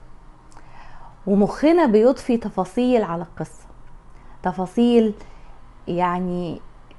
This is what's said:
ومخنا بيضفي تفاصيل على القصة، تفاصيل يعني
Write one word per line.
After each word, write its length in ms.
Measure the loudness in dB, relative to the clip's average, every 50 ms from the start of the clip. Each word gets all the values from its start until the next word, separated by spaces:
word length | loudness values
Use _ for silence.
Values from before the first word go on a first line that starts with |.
| -20 -20 -20 -20 -20 -20 -20 -20 -20 -20 -20 -20 -20 -20 -20 -20 -20 -18 -18 -18 -18 -20 -20 -10 -4 0
ومخنا 580 | 2 2 2 2 0 0 2 4 4 4 4
بيضفي 520 | 4 4 4 4 4 2 2 0 -2 -2 -2
تفاصيل 640 | -2 -4 -4 -4 -6 -4 -2 -2 0 2 2 0 0
على 180 | -2 -4 -8
القصة، 440 | -8 -10 -12 -12 -12 -12 -14 -18 -20 -20 -20 -20 -20 -20 -20 -20 -20 -20 -20 -20 -20 -20 -12 -8 -6
تفاصيل 680 | -6 -4 -4 -6 -4 0 2 2 4 4 4 4 2 0 -6 -12 -20 -20 -20 -20 -20 -20 -20 -20 -20 -20 -14 -10 -6
يعني 720 | -4 -2 -2 -2 -2 -2 -4 -4 -4 -6 -6 -8 -10 -12 -14 -18 -20 -20 -20 -20 -14